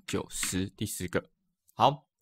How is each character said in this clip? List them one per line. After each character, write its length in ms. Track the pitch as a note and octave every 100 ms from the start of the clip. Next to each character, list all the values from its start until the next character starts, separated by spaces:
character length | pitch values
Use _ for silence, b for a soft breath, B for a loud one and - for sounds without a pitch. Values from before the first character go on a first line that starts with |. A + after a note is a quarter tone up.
| -
九 180 | F#2+ -
十， 380 | - - F#2 G2 -
第 100 | A2
十 220 | - F2+
个。 200 | F2+ - _ _ _ _
好， 320 | - B2 D3 _ _